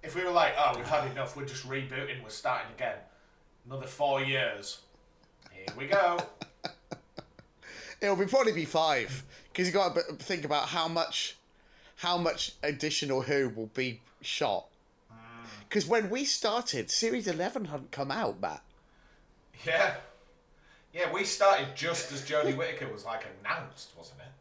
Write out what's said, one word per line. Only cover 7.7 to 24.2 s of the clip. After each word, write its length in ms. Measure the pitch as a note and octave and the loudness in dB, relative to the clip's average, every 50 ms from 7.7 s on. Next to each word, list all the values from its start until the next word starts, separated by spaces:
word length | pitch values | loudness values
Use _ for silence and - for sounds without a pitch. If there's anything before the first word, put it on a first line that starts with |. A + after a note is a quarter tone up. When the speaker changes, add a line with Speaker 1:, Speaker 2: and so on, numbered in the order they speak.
| - - - - - - | -16 -16 -16 -16 -10 -2
Speaker 2:
It'll 160 | - G3+ G3 | 2 2 4
be, 100 | F3+ G3 | 4 2
probably 260 | F#3+ - C4+ C4 A3+ F#3 | 4 6 6 6 6 4
be 120 | D#3+ D#3+ | 2 -2
five, 580 | D3 - D#3+ D#3+ D#3+ D3 C3 A2+ - C3+ C3 - - - - - - - | 2 2 4 6 6 4 4 2 -2 -4 -8 -10 -14 -18 -20 -20 -12 -2
'cause 120 | - F3+ | 0 0
you 60 | F3+ E3 | 2 4
gotta 220 | G3+ G3 F3 - | 4 4 4 4
b-, 220 | F3 E3+ - D#3 B2+ | 2 0 0 -4 -10
think 260 | - - G3 F3+ D3 | -4 -4 -4 -2 0
about 240 | D3 D3+ D3 - - | 0 2 2 2 2
how 200 | D#3+ E3+ D#3+ E3 | 0 0 0 0
much, 480 | E3 E3+ E3 - - - - - - - _ _ _ _ _ _ - - - - - | 2 0 0 0 -2 -4 -4 -4 -6 -12 _ _ _ _ _ _ -20 -20 -20 -20 -16
how 220 | - - F3 F3+ F3 | -6 -2 0 2 2
much 340 | F3 E3 - - - - - - - | 2 2 0 0 -4 -6 -6 -2 -2
additional 600 | D3 D3 C3+ D3+ D3+ C#3+ - - C#3+ C3+ C3 B2+ | -2 -2 0 -2 -2 -2 -2 0 0 0 0 2
Who 260 | C3 C#3+ C#3 C3+ B2+ | 2 2 2 2 2
will 200 | A2 A2 A2+ A2 _ | 0 -4 -8 -8 _
be 280 | - C3 B2+ A#2 A#2 - - - _ | -2 -2 -2 -4 -8 -14 -20 -20 _
shot. 460 | - - - - D#3 B2 G2+ F2+ - - _ _ _ _ _ _ _ _ | -8 -6 -2 0 0 2 0 0 -4 -8 _ _ _ _ _ _ _ _
Speaker 1:
Mm. 60 | - - - - - - - - - - - - | -20 -20 -20 -18 -18 -18 -16 -16 -18 -18 -12 -2
Speaker 2:
'Cause 160 | - G#3 F#3+ | 0 0 2
when 240 | D3 G#3+ A#3+ A3 F#3+ | 4 2 2 2 2
we 140 | G3+ B3+ C#4+ | -2 -2 0
started, 640 | C4+ - - - A3+ G#3 A#3+ A#3+ - - - - - | 0 -2 0 0 0 0 0 -2 -2 -2 -4 -2 -2
Series 360 | - - - A3+ A#3+ B3+ G#3+ | 0 0 2 2 2 0 0
eleven 400 | G3+ E3+ D#3 F3 F#3+ - C4 G#3+ | -2 -2 0 -2 -2 -2 -4 -6
hadn't 260 | D#3+ D3 C#3+ B2+ - - | -4 -6 -8 -10 -10 -6
come 180 | - C#3 C#3 | -6 -4 -2
out, 300 | C3+ A3 A3+ C3 G2+ F#2 | -2 -2 0 -2 -2 -2
Matt. 220 | G2 F2 D#2 D2 - - - - _ _ _ _ _ - _ _ _ _ _ _ _ _ _ - - | -4 -4 -4 -6 -12 -18 -20 -20 _ _ _ _ _ -20 _ _ _ _ _ _ _ _ _ -10 -4
Speaker 1:
Yeah. 300 | D#3+ E3 E3 - - - - - - - - - - _ _ _ _ _ _ _ - - - _ _ _ | 0 2 4 4 2 2 -4 -10 -16 -20 -20 -20 -20 _ _ _ _ _ _ _ -20 -20 -20 _ _ _
Yeah, 180 | E3 F3+ - - | -2 -2 0 0
we 120 | F#3+ G3 | -2 -2
started 440 | - - - G3+ G3 G3 - C#3 C3 - | -2 2 6 8 8 8 8 4 -2 -6
just 380 | - D3+ E3 E3 - - - C#3 | -4 -2 -2 0 -2 -2 -4 -6
as 100 | C3+ C3+ | -8 -6
Jodie 340 | - - D3+ D3+ C#3 C3+ | 0 2 2 4 4 2
Whittaker 360 | C3 - B2+ A#2+ - C#3 - G#2+ | 0 -2 -4 -4 -6 -6 -8 -8
was, 120 | G#2 - | -10 -8
like, 200 | A#2 A2+ A2+ - - - G2 | -6 -6 -6 -8 -10 -14 -12
announced, 500 | G2+ - - - C3+ - - - - - - | -6 -4 -4 -4 -6 -10 -14 -16 -20 -20 -18
wasn't 240 | - - - - C3+ | -20 -20 -20 -20 -20